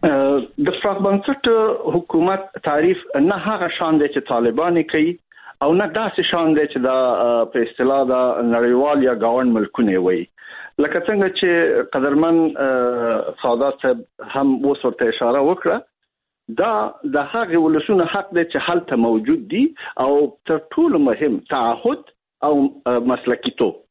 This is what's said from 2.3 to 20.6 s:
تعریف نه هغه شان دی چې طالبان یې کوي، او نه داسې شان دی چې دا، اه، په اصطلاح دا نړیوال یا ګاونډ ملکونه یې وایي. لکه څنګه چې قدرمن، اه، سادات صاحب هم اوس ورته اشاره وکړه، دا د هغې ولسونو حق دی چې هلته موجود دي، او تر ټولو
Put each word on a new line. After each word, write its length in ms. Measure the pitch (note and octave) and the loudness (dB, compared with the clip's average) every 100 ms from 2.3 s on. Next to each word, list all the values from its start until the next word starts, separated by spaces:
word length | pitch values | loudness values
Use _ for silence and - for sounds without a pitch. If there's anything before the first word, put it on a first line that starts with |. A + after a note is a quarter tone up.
| F#3+ F#3+ - | 0 -6 -8
تعریف 340 | - D3 E3 F3+ - C#3 | -2 0 2 0 -4 0
نه 200 | D#3 G3+ | 0 0
هغه 320 | E3+ G#3+ F3 - | -4 -4 -4 -4
شان 180 | E3 D#3+ | 0 2
دی 80 | D3 | 0
چې 240 | D3 C3 | -2 -2
طالبان 480 | A#2+ A#2+ A2+ E3+ E3+ | 0 0 0 0 0
یې 60 | D#3 | 0
کوي، 280 | D#3+ D#3 F3 _ - - - | 0 0 -2 _ -20 -20 -4
او 120 | C#3+ | 0
نه 140 | F3 G#3 | 2 0
داسې 340 | F#3 A3 - F3+ | -4 -4 -4 -2
شان 220 | F3 D#3+ | 0 2
دی 120 | D3+ D3 | 2 0
چې 180 | C3+ | -2
دا، 140 | B2+ C3 | 0 2
اه، 480 | B2+ A#2 A#2+ A#2+ A2+ | 2 2 2 2 0
په 140 | B2+ | 0
اصطلاح 440 | A#2 - B2+ C3+ | -4 0 0 2
دا 380 | C3 B2+ B2+ - | 2 2 2 0
نړیوال 640 | A#2+ A#2 A#2+ B2 C#3+ D3 | 0 2 2 2 2 2
یا 100 | B2+ | 2
ګاونډ 380 | A#2 A2+ A#2+ B2+ | 2 0 2 2
ملکونه 400 | A2 G#2 - A2+ | 0 -2 0 0
یې 60 | F#2 | 2
وایي. 300 | F2+ F#2 F2 _ - - - - | 2 0 -4 _ -20 -18 -16 -2
لکه 200 | D3 F3 | 0 0
څنګه 280 | E3+ G#3+ F#3+ | -2 0 0
چې 220 | F#3 F#3 E3+ E3 - A#2 | 0 0 2 2 2 0
قدرمن، 420 | C3+ C3+ D3 E3 E3 | -2 0 2 4 4
اه، 960 | D#3+ D#3 C#3 C3 B2 B2 A#2 A2+ - - | 2 0 -2 0 0 0 -2 -2 -4 -4
سادات 300 | B2+ A#2+ C#3 C3+ | -2 0 0 0
صاحب 140 | C3+ A#2+ A#2 _ - C#3 | -2 -2 -4 _ -8 -2
هم 300 | C#3 C3 C#3 | 0 2 0
اوس 200 | C#3+ B2+ | 0 -2
ورته 200 | - A#2+ | -2 -2
اشاره 360 | A2+ A#2 C3+ | 0 0 2
وکړه، 400 | C#3 F3+ E3+ G3 - _ _ _ _ _ - | 2 0 -2 -2 -6 _ _ _ _ _ -16
دا 420 | A2+ G3+ G#3+ G#3+ - D3 | -4 -2 0 -4 -6 -4
د 120 | C#3 | -4
هغې 380 | C#3+ A3+ G#3+ E3 | -4 -6 0 2
ولسونو 500 | D#3+ D#3 - G3+ E3 | 2 2 2 0 2
حق 300 | G3+ F#3+ E3+ | -2 -4 -2
دی 80 | |
چې 140 | E3 C#3+ B2 | -2 -2 -2
هلته 260 | F3 F3 B2 | -4 -2 0
موجود 520 | A#2 A2+ A2 E3 G#2 | 2 2 2 -2 0
دي، 280 | F3+ C#4+ - - - | 0 0 -2 -16 -4
او 280 | C3 C#3+ D3 - - | 0 2 0 -4 -4
تر 120 | |
ټولو 400 | D#3+ | -4